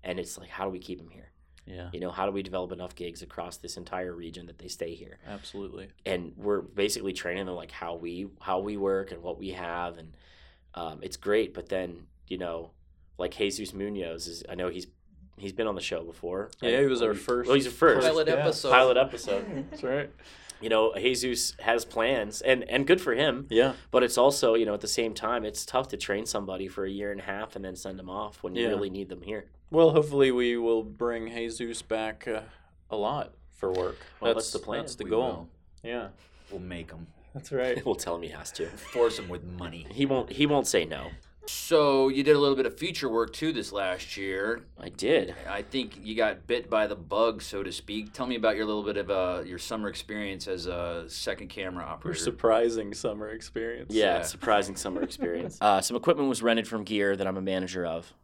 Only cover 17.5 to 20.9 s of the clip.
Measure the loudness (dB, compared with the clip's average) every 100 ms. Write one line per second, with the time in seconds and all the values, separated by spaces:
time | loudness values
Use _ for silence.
17.5 | 4 4 6 8 8 6 4 4 4 2
18.5 | 2 8 10 10 8 4 0 -2 -2 -2
19.5 | -6 -8 -6 -2 -2 -4 -10 -20 -20 -20
20.5 | -10 2 4 4